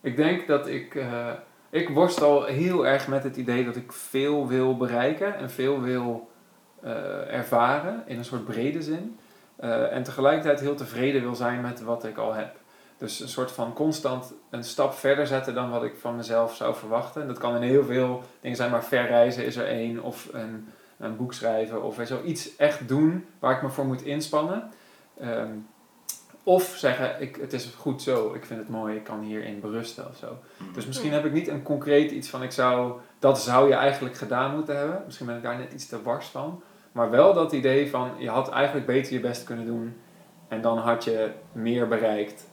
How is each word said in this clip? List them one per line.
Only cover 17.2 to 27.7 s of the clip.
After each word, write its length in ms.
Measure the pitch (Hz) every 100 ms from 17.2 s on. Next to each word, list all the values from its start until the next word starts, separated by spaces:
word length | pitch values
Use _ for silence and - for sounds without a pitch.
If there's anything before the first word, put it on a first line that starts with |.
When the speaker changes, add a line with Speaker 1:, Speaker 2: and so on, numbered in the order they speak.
Speaker 1:
En 60 | 139
dat 100 | 120
kan 180 | 120 120
in 60 |
heel 220 | 123 135
veel 380 | 123 123 127 123 - -
dingen 160 | 127 120
zijn, 140 | 123
maar 140 | 120
ver 220 | - 131 120
reizen 380 | 120 120 123
is 120 | 120 117
er 100 | 117
één. 360 | 117 117 117
Of 260 | 123 120 -
een, 360 | - 110 110 110 - - _
een 180 | 113 110
boek 160 | 123
schrijven. 500 | - 113 110 110 117
Of 140 | - 110
weet 120 | 117
je 60 |
wel, 100 | 127
iets 320 | 170 160 - -
echt 320 | 147 147 127
doen 380 | 135 156 180 - -
waar 180 | 127 131
ik 60 |
me 60 | 139
voor 160 | 135 135
moet 160 | 127
inspannen. 680 | 147 143 151 151 160 202 226 - - - _ -
Ehm, 280 | 123 117 113 110 107 _ _ _ - - - -
of 320 | - 185 - -
zeggen, 440 | 139 - 127 -
ik, 160 | 135 -
"Het 160 | 120
is 200 | 123 -